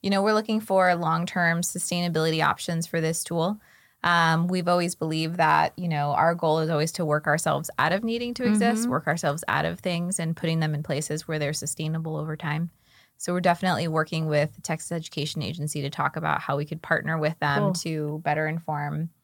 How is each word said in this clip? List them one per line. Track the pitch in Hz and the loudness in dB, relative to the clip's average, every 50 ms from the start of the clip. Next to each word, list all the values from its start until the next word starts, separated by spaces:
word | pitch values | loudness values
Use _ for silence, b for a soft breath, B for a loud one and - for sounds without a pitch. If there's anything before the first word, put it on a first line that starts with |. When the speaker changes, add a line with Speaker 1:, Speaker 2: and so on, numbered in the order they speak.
Speaker 1:
you | - 190 | 0 2
know, | 196 196 | 2 2
we're | 196 214 214 | 4 4 2
looking | - - - 220 220 | 2 2 0 -2 -2
for | 220 - 190 190 185 180 180 | 0 2 4 4 6 6 4
long-term | 170 175 160 160 165 175 185 - 185 175 170 170 170 | 4 2 0 0 0 0 -2 0 2 2 2 2 2
sustainability | 175 - - 185 - - 180 175 175 175 165 160 160 160 160 160 151 | -2 -2 -4 -6 -4 -2 -2 0 0 0 0 2 2 2 2 2 2
options | 147 - - - - 170 165 165 | 2 0 0 -2 -4 -2 -4 -4
for | - - 165 | -2 -2 -2
this | 160 160 165 - - | 0 0 -2 -2 -4
tool. | - 170 165 160 185 214 208 b b b b b b b b - | -2 0 0 0 0 -2 -4 b b b b b b b b 0
Um, | 170 175 170 165 165 165 165 170 180 | 2 4 4 6 4 4 4 2 2
we've | 185 185 175 | 0 0 2
always | 175 175 180 175 170 - | 4 4 4 2 0 -2
believed | _ 165 160 160 160 160 160 170 | _ -4 -2 -2 -2 -2 -2 0
that, | 175 160 156 156 151 156 - - | 2 4 4 6 4 4 2 -2
you | - 180 | -4 -4
know, | 170 160 147 143 147 | -2 0 0 0 0
our | 143 - - 165 170 | 2 4 4 4 4
goal | 170 - 160 156 160 | 4 2 2 4 4
is | 160 156 | 2 2
always | 165 147 151 165 - | 2 0 0 0 -2
to | - 175 | -4 0
work | 151 147 151 151 | 0 0 0 2
ourselves | 147 147 165 - 156 151 143 165 - - - | 2 0 2 2 0 0 -2 -4 -6 -2 0
out | 135 160 170 | 0 2 2
of | 196 226 | 0 -2
needing | 226 226 233 240 240 240 | -2 -4 -2 -4 -6 -6
to | 240 254 | -2 0
exist, | 240 214 214 208 233 214 220 | 2 2 4 4 4 2 2
Speaker 2:
Mm-hmm. | 233 240 | 0 0
Speaker 1:
work | 247 143 147 | 0 0 0
ourselves | 156 151 165 - 156 143 165 - | 0 -2 0 0 -2 -2 -2 -2
out | - 113 143 151 | 0 0 0 0
of | 165 175 - | 0 -2 -2
things | - 185 175 170 175 175 185 - | -4 -4 -2 -2 -2 -4 -4 -4
and | 165 160 165 | -2 -4 -4
putting | - - 165 165 165 | -2 -2 0 0 2
them | 160 156 151 | 0 0 -2
in | 147 151 | -4 -2
places | - 147 139 160 - 156 160 - | -2 -4 -4 -2 -4 -6 -6 -4
where | - 160 156 | -4 -4 -2
they're | 147 143 156 | -2 -2 -2
sustainable | - - 156 - - 156 156 156 160 160 165 156 | -4 -4 -6 -6 -4 -4 -4 -2 -4 -4 -4 -4
over | 151 151 156 151 | -4 -4 -6 -6
time. | 147 - 156 147 160 170 170 b b b b b b b b b | -6 -4 -4 -2 -2 -4 -6 b b b b b b b b b
So | b - - | b -6 -2
we're | 180 180 | -2 2
definitely | 175 180 175 170 - 185 175 110 170 | 2 2 2 2 2 0 0 0 0
working | 165 156 160 156 - - 160 160 | 0 0 0 0 0 -2 -4 -2
with | 156 151 147 147 151 - | 2 2 2 2 0 -2
the | - | -10
Texas | - - 170 160 - - | -6 -6 -6 -6 -4 -6
Education | 170 165 160 - - - 143 151 - 165 | -6 -6 -6 -8 -6 -6 -6 -4 -4 -4
Agency | 139 95 165 175 147 151 - 151 139 | -4 -4 -4 -4 -6 -4 -4 -4 -6
to | 139 | -6
talk | 139 - 143 139 - | -4 -2 -2 -2 -2
about | 160 - 156 151 - | -2 -2 0 0 0
how | - - 143 | 0 -2 -2
we | 143 147 | -2 -2
could | 147 - 160 | -4 -6 -10
partner | - - 165 151 - 147 160 | -2 0 0 0 0 -2 -2
with | 160 156 151 160 _ | 0 0 -2 -2 _
them | - 147 143 143 | 0 0 2 2
Speaker 2:
Cool. | 151 151 185 | 2 2 0
Speaker 1:
to | 170 - 170 160 156 151 147 147 156 165 | 0 -2 -4 -4 -2 -4 -4 -4 -4 -2
better | 165 151 151 156 | 0 0 0 0
inform | 156 156 165 165 - 151 147 147 147 147 151 165 165 _ _ | -2 -2 -4 -4 -4 -4 -4 -4 -4 -4 -4 -4 -6 _ _